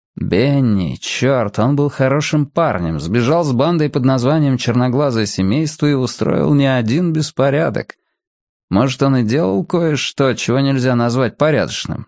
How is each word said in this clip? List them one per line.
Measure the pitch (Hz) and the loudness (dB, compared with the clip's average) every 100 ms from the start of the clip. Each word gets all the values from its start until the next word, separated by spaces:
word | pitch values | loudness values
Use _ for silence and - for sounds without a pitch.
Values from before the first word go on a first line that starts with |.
| _ - | _ -10
«Бенни, | 95 90 131 139 127 101 85 62 | -2 0 2 2 2 2 -2 -6
чёрт, | - - 127 135 104 - | -8 -2 0 0 0 0
он | 113 143 | 0 2
был | 143 | 0
хорошим | - 131 139 147 151 139 | 0 0 0 0 -2 -2
парнем, | - 160 98 85 80 | 0 0 0 -2 -4
сбежал | 80 113 120 165 | -2 0 2 0
с | 160 | 0
бандой | 120 147 175 147 | 0 0 0 0
под | 147 | 0
названием | 127 131 123 156 147 127 | 0 2 2 2 2 0
«Черноглазое | - 120 123 123 147 117 104 | 0 0 0 0 0 0 -2
семейство» | - 95 127 156 - 147 | 0 0 0 -2 -2 0
и | |
устроил | 143 127 - - - 143 | 0 -2 -2 0 0 2
не | 143 139 | 2 2
один | 127 110 139 180 | 0 0 0 0
беспорядок». | 156 151 - 135 139 131 101 - - _ _ _ _ _ _ _ | -2 -4 0 0 2 -2 -4 -8 -14 _ _ _ _ _ _ _
Может, | 95 131 127 | 0 0 0
он | 139 135 | 0 2
и | |
делал | 110 135 180 196 165 | 2 0 0 -2 -2
кое-что, | 175 165 139 - - 135 | -2 0 -2 -4 -2 0
чего | 117 - 127 | 0 -2 0
нельзя | 139 135 127 120 | 0 0 0 0
назвать | 120 120 123 - | 0 0 -2 0
порядочным, | 151 143 78 - - - | 0 2 0 -4 -8 -10